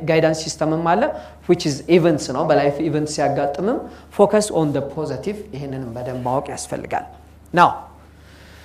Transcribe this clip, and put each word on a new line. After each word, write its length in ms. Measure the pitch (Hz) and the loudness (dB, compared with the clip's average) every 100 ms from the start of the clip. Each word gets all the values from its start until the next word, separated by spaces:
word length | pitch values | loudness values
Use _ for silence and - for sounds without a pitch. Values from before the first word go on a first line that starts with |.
ጋይዳንስ 380 | 160 160 160 156 | 0 2 4 0
ሲስተምም 440 | - - 156 160 | -4 -4 -2 0
አለ፣ 180 | 165 185 285 - - - | 2 2 2 -4 -12 -14
which 200 | - 175 | 0 0
is 120 | 160 139 - | 2 -4 4
events 400 | 170 165 151 - | 4 6 2 -2
ነው። 120 | 131 | -2
በላይፍ 320 | 156 143 139 143 | 2 4 4 0
ኢቨንት 280 | 160 151 151 | -2 0 -2
ሲያጋጥምም 720 | - 139 135 143 - 190 294 - - - | 0 0 0 -2 -2 -2 -4 -6 -16 -14
focus 360 | - 202 214 208 | 2 4 4 0
on 160 | 170 151 | 0 0
the 140 | 139 135 | -2 -4
positive፣ 500 | 160 147 127 190 208 - | -6 -6 -6 -6 -8 -10
ይሄንንም 400 | 135 139 131 123 | -12 -10 -8 -8
በደንብ 300 | 117 131 127 | -8 -8 -6
ማወቅ 240 | 123 131 139 | -2 -2 -2
ያስፈልጋል። 580 | 131 - - - - - - - - - | -10 -8 -8 -4 -6 -6 -16 -20 -20 -2
ናው 160 | 170 156 - - - - - - - - - | 4 6 4 -10 -20 -20 -20 -20 -20 -20 -20